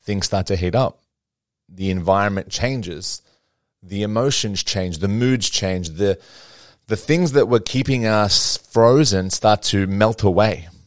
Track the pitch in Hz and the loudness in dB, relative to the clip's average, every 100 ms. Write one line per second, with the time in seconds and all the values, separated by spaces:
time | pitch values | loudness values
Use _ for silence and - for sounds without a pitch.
0 | - 101 87 98 92 95 90 98 131 - | -4 -4 -2 -2 -2 -2 0 0 -2 -4
1 | _ _ _ _ _ _ _ 92 95 92 | _ _ _ _ _ _ _ -8 -4 -2
2 | 87 98 101 98 - - 120 131 87 78 | 2 2 2 -2 -6 -6 -4 -4 -8 -10
3 | - - _ _ _ _ _ _ 90 98 | -10 -12 _ _ _ _ _ _ -10 -6
4 | 104 107 135 143 110 98 - 101 92 82 | -2 0 0 -2 -4 -6 -4 -4 -4 -4
5 | 98 104 127 127 98 - 95 92 85 80 | -2 0 2 0 0 -2 -2 -4 -6 -2
6 | 101 92 - - - - - _ _ 110 | -2 -2 -6 -20 -20 -20 -20 _ _ -6
7 | - 160 180 135 117 120 - 131 131 131 | 0 0 2 2 4 2 0 -2 0 0
8 | 113 107 104 - - - _ 117 117 135 | 2 2 2 0 0 -6 _ 4 6 6
9 | 147 95 92 - 107 104 - 101 95 98 | 4 0 -2 0 2 2 0 0 0 2
10 | 107 110 104 90 110 95 - - | 2 2 0 2 2 0 -10 -20